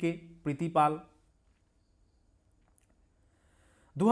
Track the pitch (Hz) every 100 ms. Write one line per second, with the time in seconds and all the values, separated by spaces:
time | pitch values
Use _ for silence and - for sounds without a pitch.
0 | 165 170 - - 151 139 170 165 151 156
1 | - - _ _ _ _ _ _ _ _
2 | _ _ _ _ _ _ _ _ _ _
3 | _ _ _ _ _ _ _ _ _ 143
4 | 208